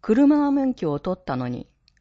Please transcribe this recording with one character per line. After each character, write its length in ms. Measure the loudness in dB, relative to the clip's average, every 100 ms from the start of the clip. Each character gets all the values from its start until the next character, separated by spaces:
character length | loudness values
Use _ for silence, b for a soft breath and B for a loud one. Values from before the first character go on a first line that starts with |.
車 360 | 0 4 4 4
の 140 | 2
免 220 | 0 -2
許 180 | -4 -4
を 80 | -4
取 180 | -6 -8
っ 40 |
た 120 | -6 -6
の 120 | -6
に、 200 | -8 -12 _ _ _